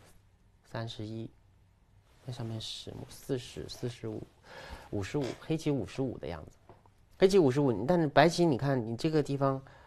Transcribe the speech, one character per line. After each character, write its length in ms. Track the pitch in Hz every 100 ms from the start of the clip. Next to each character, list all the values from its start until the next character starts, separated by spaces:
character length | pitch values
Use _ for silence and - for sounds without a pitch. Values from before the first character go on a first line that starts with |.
| - - _ _ _ _
三 240 | _ 120 113
十 160 | 110
一， 240 | 107 110 113 - _ _ _ _ _ _ _ _
那 80 | -
上 140 | 120 113
面 160 | 113
十 300 | - - -
目， 80 | - -
四 260 | - - 131
十、 320 | - - -
四 220 | - 123
十 180 | - 113
五、 140 | 107 - _ - - - - -
五 100 | 101
十 160 | 98 151
五， 80 | 123 92
黑 180 | - 160
棋 140 | -
五 160 | 139 92
十 160 | -
五 160 | 131 -
的 80 | 71
样 160 | 82 -
子， 60 | - - - - _ _ -
黑 100 | 190
棋 100 | 196
五 140 | 147
十 80 | 127
五， 260 | 143 104 123
但 140 | 175
是 80 | 156
白 200 | 143 156
棋 180 | 165 170
你 120 | 120
看 220 | 139 131
你 120 | 110 117
这 160 | 165
个 100 | 156
地 160 | 143 139
方 240 | 139 135 - -